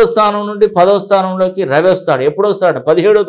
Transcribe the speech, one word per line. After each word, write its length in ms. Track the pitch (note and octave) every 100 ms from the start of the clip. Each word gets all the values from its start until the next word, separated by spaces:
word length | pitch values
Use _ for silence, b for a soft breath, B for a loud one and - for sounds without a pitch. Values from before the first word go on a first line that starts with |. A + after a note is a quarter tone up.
| A3
స్థానం 300 | G#3+ G#3 G#3 G#3
నుండి 160 | G#3 G#3 F#3
పదో 160 | F#3 G3+
స్థానంలోకి 580 | G3 G3 F#3 F#3 F#3 F#3+ D#3
రవి 160 | C#3+ F#3
వస్తాడు. 280 | F#3 E3+ C3 C#3+
ఎప్పుడు 180 | D#3+ G#3
వస్తాడు? 260 | F#3 F3+ B2+ C#3
పదిహేడో 340 | F3 G3 G#3